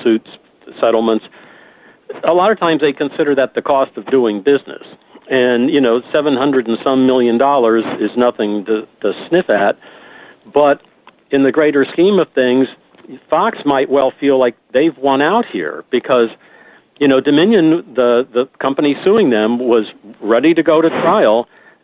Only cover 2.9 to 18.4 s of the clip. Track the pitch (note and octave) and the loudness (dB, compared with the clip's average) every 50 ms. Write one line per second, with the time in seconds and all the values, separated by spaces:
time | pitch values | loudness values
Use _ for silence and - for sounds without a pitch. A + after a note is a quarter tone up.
2.9 | C#3 - D3+ C#3 - - D#3+ D3 C#3+ C3 C3 B2 - B2 - - D3 C3+ C3+ C3 | -2 -2 -6 -6 -4 -4 -2 0 0 0 0 -2 -4 -6 -2 -2 0 0 0 -2
3.9 | - - G2+ - C3 C3+ B2 A2+ G#2 G2+ F#2+ C#3+ C#3+ C3+ - - - - - - | -6 -12 -6 -2 0 0 0 0 -2 -2 0 0 0 0 -2 -6 -14 -18 -20 -20
4.9 | - - _ _ - - - - - C3 B2 B2 B2 A#2+ A#2+ C#3+ D#3 C#3+ C3+ A#2 | -20 -20 _ _ -20 -20 -10 -4 -2 0 0 2 2 0 0 0 0 2 2 2
5.9 | A2+ B2+ A#2+ - - D#3 C#3+ D3+ C#3 B2 C3 D3 C#3 C3 A#2+ A2 A2+ A2 - C#3 | 0 0 -2 -2 -4 -2 -2 0 -2 0 0 0 0 0 -2 -2 -4 -4 -2 -2
6.9 | C3+ C3 C3 C3 B2+ C3 B2 A#2+ A#2 A#2 C3+ C3+ C3+ C#3 A#2+ A2+ A2+ A2+ G#2+ G2+ | 0 2 2 2 2 2 2 0 0 2 2 2 2 2 2 2 2 0 -2 -4
7.9 | G#2 - G#2+ G#2 - B2 B2 B2 A#2+ - A2+ G#2 G#2 G#2 F#2+ G2+ A2 G#2+ - - | -6 -6 -6 -4 -2 0 0 0 0 -2 -4 -4 -4 -6 -4 -4 -6 -6 -6 -10
8.9 | _ _ - G#2 G2 - - - E3 F3+ F3+ - A2 G2+ G2 G2+ - - - - | _ _ -6 -6 -6 -6 -6 -2 -2 -2 0 0 0 0 0 -2 -2 -4 -10 -18
9.9 | - - - - - - - - - _ _ A2 - C#3+ D3 C#3+ C#3+ C#3+ - _ | -20 -20 -20 -20 -20 -20 -20 -20 -20 _ _ -4 0 2 2 2 2 0 -4 _
10.9 | _ _ _ - - _ _ _ - C#3 C#3 C3+ A#2+ D3 D#3 D3+ D3 C#3+ C3+ - | _ _ _ -20 -20 _ _ _ -2 0 0 2 2 2 0 2 2 0 -2 0
11.9 | - - E3+ G3 G#3 F#3 D#3+ - _ - B2+ B2+ B2 C3 C3+ - - - _ _ | 0 0 0 2 2 0 -2 -2 _ -2 0 0 2 0 0 -2 -4 -12 _ _
12.9 | _ _ - - - - - _ - D#3 F#3 A3+ - - - C#3+ C#3 C3 C#3 C3 | _ _ -20 -20 -20 -20 -6 _ -2 -2 -2 -2 -4 -4 -4 -2 0 0 0 0
13.9 | B2+ C#3 C3+ C3 - - - C#3 C#3 C3 B2+ B2 A#2 - _ _ - B2+ D3+ E3 | 0 0 0 0 -2 -2 -2 0 2 2 0 0 -2 -6 _ _ -2 0 0 0
14.9 | D#3 - C3 C#3 C3+ C3+ C#3+ D#3 F#3+ A#3 A#3+ - - G2+ D#2+ D2+ D2 D2+ - _ | -2 -2 -2 0 0 0 0 0 0 -2 -2 -4 -6 -8 -6 -8 -8 -12 -8 _
15.9 | - B2 - - C#3 B2 A#2 A2+ - - _ - - - - - - - _ _ | -6 -4 -2 0 0 0 0 0 -4 -10 _ -20 -20 -20 -20 -20 -20 -20 _ _
16.9 | _ _ D3 C#3+ C3+ C3 C3+ D3+ D3 D3 E3+ G#3 A#3 G3+ E3 D#3+ D#3+ E3+ - - | _ _ 0 2 2 2 2 2 2 2 2 2 2 2 2 2 0 0 -4 -6
17.9 | C3 - B2 A#2+ A#2+ A#2+ C3 - - B2 | -4 -2 0 2 2 0 0 -2 -4 -4